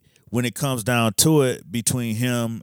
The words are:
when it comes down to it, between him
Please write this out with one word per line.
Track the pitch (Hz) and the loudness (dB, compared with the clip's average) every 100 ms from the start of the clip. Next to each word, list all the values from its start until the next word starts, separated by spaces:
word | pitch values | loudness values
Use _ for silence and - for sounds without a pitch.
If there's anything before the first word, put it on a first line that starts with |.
| _ _ _ | _ _ _
when | 120 123 | -2 -2
it | |
comes | - 139 131 | -2 -4 -2
down | 101 120 113 - | 0 2 2 2
to | 156 156 | 4 4
it, | 131 - - | 4 0 -6
between | 117 - 131 117 110 | -6 -4 -2 -4 -2
him | 123 120 117 113 | -2 -2 -2 -6